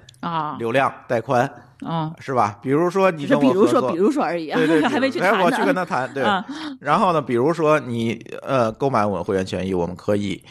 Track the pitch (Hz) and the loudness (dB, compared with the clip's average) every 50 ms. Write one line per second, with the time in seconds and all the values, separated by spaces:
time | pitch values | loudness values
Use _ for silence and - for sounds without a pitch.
0 | - - _ - - 170 165 160 151 151 135 113 117 113 123 139 131 117 - - | -20 -20 _ -10 -8 -6 -4 -4 -6 -6 -6 -6 -4 0 0 2 0 0 -2 -6
1 | - - 127 113 - 135 131 120 131 139 - - - - _ - - - 165 165 | -6 -4 -4 -4 -2 0 2 2 2 0 -4 -14 -20 -20 _ -14 -10 -6 -4 -4
2 | 156 156 165 - - 143 135 120 107 104 104 - - 131 139 156 175 180 180 196 | -4 -6 -8 -12 -8 -2 0 2 2 0 0 -6 -2 0 0 2 2 2 2 2
3 | 190 185 170 151 143 - - - 262 127 120 190 226 - - 254 131 123 - 165 | 2 2 2 0 0 0 2 4 4 4 4 4 4 4 4 2 2 0 0 2
4 | 196 - 262 285 185 151 170 170 160 143 - - 160 151 165 151 151 233 294 240 | 2 2 2 2 -2 -2 -2 -4 -6 -4 -2 0 2 2 4 2 2 2 0 0
5 | 262 269 262 349 175 196 226 180 180 170 170 - - 196 - 180 180 180 185 123 | 0 0 0 0 2 2 2 4 2 2 2 2 0 0 0 0 -2 -2 -2 -4
6 | 131 123 - 135 233 208 196 185 220 - 294 320 311 294 269 - 127 143 151 190 | -4 -4 -4 -2 0 0 0 -2 -4 -8 -12 -10 -10 -12 -12 -6 -2 0 2 2
7 | 226 185 165 151 131 - 120 117 127 160 165 170 156 151 156 147 123 123 117 117 | 2 2 2 0 0 0 0 2 2 2 2 2 2 2 2 2 0 -2 -4 -2
8 | 113 117 107 - - - - - - - 135 127 117 110 107 - 139 139 131 110 | -2 -2 -4 -6 -8 -14 -14 -12 -6 -2 0 0 0 0 -2 -2 -2 0 0 0
9 | 104 104 98 85 87 - 98 92 95 98 - 90 92 95 95 87 85 87 90 - | 0 0 -2 -2 -2 -2 -2 -2 -2 -2 -4 -4 -4 -2 0 -2 -2 -2 -4 -8
10 | - - 104 104 101 95 85 - - - | -2 -2 -2 0 0 -4 -6 -8 -10 -20